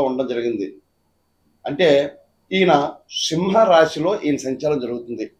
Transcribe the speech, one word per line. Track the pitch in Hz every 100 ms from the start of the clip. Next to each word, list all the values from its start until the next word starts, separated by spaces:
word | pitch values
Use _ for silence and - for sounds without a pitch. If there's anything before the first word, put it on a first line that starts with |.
| 135
ఉండడం | 127 123
జరిగింది. | 117 117 107 98 - _ _ _ _ _ _ _ _ -
అంటే | 143 175 139 143 - _ _ - 190
ఈయన | 180 143 151 - _ -
సింహ | - 160 190 214 214
రాశిలో | 165 156 156 165 208 147
ఈయన | 139 127
సంచారం | 131 156 143
జరుగుతుంది. | 120 120 117 113 107 _